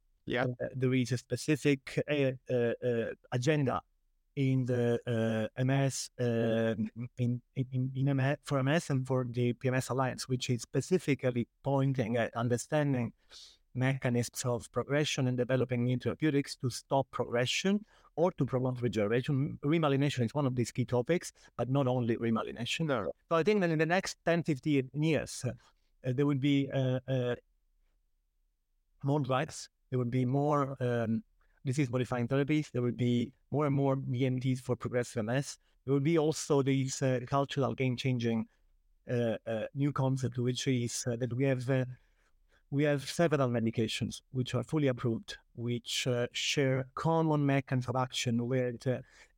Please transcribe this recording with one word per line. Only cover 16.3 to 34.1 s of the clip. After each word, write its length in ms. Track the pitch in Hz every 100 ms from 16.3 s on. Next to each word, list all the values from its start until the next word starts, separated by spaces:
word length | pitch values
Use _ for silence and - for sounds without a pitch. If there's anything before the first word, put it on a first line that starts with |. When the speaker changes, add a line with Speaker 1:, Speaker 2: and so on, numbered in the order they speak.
| 143 139 -
Speaker 2:
to 140 | 127
stop 360 | - - 139 -
progression 720 | - 120 120 127 - 190 208 - _ - -
or 160 | 180
to 140 | - 131
prolong 320 | 127 127 123
regeneration. 800 | 120 104 104 120 131 135 143 117
Remyelination 640 | 143 170 151 139 143 131 113
is 80 |
one 140 | 151 135
of 80 | 123
these 160 | 113
key 140 | - 120
topics, 460 | 123 120 170 - - - -
but 120 | 120
not 160 | 139 127
only 280 | 127 117 113
remyelination. 720 | 117 110 - - 131 - 160
Speaker 1:
No. 240 | 123 82 - -
Speaker 2:
So 60 | 165
I 80 |
think 180 | 165 214
that 80 | 170
in 100 | 156
the 60 | 160
next 320 | 185 - - -
ten, 180 | 170
fifteen 460 | 160 139 160 143 131
years, 520 | 143 160 143 - - 120
uh, 60 | 120 _ _ _ _ 127
uh, 60 |
there 120 | 127 143
will 160 | 139 143
be, 180 | 139 135
uh, 260 | 135 131 127 -
uh, 280 | 131 123 120 - _ _ _ _ _ _ _ _ _ _ _ _ _ _ _
more 160 | 135 151
drugs, 500 | 127 131 160 - - _ -
there 100 | 127
will 140 | 120 127
be 60 | 123
more, 500 | 139 147 147 135 135
um, 420 | 123 120 113 113 - _ _ _ 135
disease-modifying 600 | 131 131 127 120 120 117
therapies, 420 | 135 143 156 147
there 100 | 127
will 100 | 120
be 400 | 117 120 120 - - -
more 160 | 135 147
and 100 | 139
more 200 | 139 135
B 300 | 131